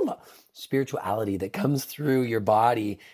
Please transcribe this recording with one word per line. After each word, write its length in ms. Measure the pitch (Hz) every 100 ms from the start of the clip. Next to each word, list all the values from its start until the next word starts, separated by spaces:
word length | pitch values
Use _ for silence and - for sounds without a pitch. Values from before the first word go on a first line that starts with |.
| 330 - - - _
spirituality 840 | - - 135 135 - 95 104 104 98
that 160 | 95
comes 320 | 190 170 143 -
through 360 | - 147 131
your 160 | 123 113
body 600 | 104 110 117 117 104 98 -